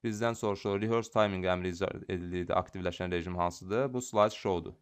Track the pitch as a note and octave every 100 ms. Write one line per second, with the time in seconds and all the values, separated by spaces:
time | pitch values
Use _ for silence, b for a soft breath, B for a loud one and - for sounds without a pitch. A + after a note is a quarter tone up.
0 | A#2 G#2+ A#2 A2+ G#2+ G2+ G#2 G2+ A2 A2+
1 | A2 A2+ G#2 F#2+ F#2 F2+ F2+ F2 F#2+ -
2 | - F#2 F2 F2+ F2 F#2 F2+ F#2+ F2+ -
3 | F2+ F2+ F2 F2+ F2 E2 F#2 A2 C3+ B2
4 | - G#2+ G#2+ - G#2+ F2+ F2 -